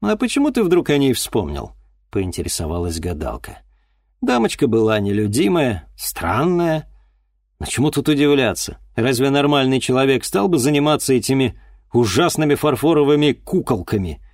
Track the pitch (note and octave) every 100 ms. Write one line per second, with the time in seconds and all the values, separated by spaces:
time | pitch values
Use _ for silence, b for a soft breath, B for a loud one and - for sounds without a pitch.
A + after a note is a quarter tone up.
0 | G#3 G#3+ A#3+ D4 C#4+ B3+ F#3+ F3 D3+ D3
1 | C#3 A#2+ - A#2 D#2 C#2+ A1 - _ _
2 | _ G#2 F#2 - F2 - D#2+ F2 F2 E2
3 | F2+ D#2 C2 A1 - - _ _ _ _
4 | _ _ B3+ B3 G#3+ - C3+ A2+ A2 G#2+
5 | G2+ G#2 G#2+ A2 G3 F3+ C3 F#2 - -
6 | - - - G#2 E3 F3 E3+ D#3 D#3 -
7 | _ _ _ _ _ _ - - D3 C#3+
8 | C#3 D3 D3 C#3+ A#2+ F2+ - - - -
9 | A#2+ B2 C3+ C#3 C#3+ D3 C3 C3 - C3
10 | C3+ C3 - F#3+ G3 E3 B2+ D3 D3 C#3
11 | - C3 - C3+ B2+ b b b _ A#2+
12 | A2+ F#2+ F3 - D3+ C#3+ D3+ B2+ D#3 D#3
13 | C#3+ D3 D3 - - F#3 A#2+ A2 - G#2+
14 | F2+ C#2+ -